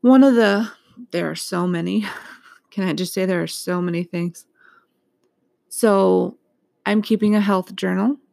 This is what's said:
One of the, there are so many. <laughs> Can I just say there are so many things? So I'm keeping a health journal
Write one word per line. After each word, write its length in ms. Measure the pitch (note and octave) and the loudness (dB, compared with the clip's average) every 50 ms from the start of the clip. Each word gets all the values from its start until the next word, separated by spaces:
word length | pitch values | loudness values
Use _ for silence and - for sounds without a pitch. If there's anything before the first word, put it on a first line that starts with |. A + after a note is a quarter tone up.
One 240 | - B3 C4 C4 C4+ | 6 6 8 8 8
of 120 | C#4 B3+ | 6 6
the, 340 | A#3 A3+ G3+ G3+ G3+ A3+ G#3+ - _ _ _ _ - B3 _ | 6 4 4 2 0 -2 -4 -8 _ _ _ _ -20 -20 _
there 200 | - F3 F3 D#3+ | -6 -6 -6 -6
are 60 | D#3 | -6
so 300 | E3+ - - F#3+ F3 F3 | -8 -10 -6 -4 -2 -2
many. 400 | F3+ F3+ E3+ E3+ F3 F#3+ G#3+ G#3 G3+ - - - - - - | -2 -2 -2 -4 -2 -2 -4 -4 -4 -10 -14 -18 -20 -20 -20
<laughs> 320 | _ - - _ _ _ | _ -20 -20 _ _ _
Can 180 | - - F#3+ F#3 | -8 -4 -4 -4
I 60 | D3 | -2
just 180 | - F#3 F3 - | -4 -6 -6 -4
say 140 | G3 F#3 | -4 -2
there 160 | F#3 F#3 F3 E3 | -2 -2 -2 -4
are 60 | E3 | -6
so 340 | - - - - F3+ F3+ F3 | -8 -10 -8 -6 -4 -4 -4
many 220 | F3 E3+ E3+ F3 | -4 -4 -6 -6
things? 420 | E3+ - E3+ E3+ F3 E3 - - _ _ _ _ _ _ _ _ _ _ _ _ _ _ _ _ _ _ _ _ _ _ _ _ _ | -6 -6 -6 -6 -6 -8 -10 -20 _ _ _ _ _ _ _ _ _ _ _ _ _ _ _ _ _ _ _ _ _ _ _ _ _
So 720 | - - - A3 G3+ G3 F#3+ F#3+ F#3 F#3 F#3 F3+ - _ _ _ _ _ _ _ _ _ _ | -8 0 2 2 4 4 4 2 2 2 0 -2 -6 _ _ _ _ _ _ _ _ _ _
I'm 160 | - G#3 G#3+ G#3 | -2 -2 -2 0
keeping 320 | - A3+ - G#3+ G#3 G#3 | 0 0 0 2 2 2
a 60 | G#3+ | 2
health 360 | G3+ G3 G3+ F#3 F3+ - F#3+ | 2 2 0 0 -2 -6 -10
journal 400 | - - F#3 F#3 F#3 G3 A#3+ C#4+ - _ _ | -6 -4 -4 -2 0 0 -2 -2 -4 _ _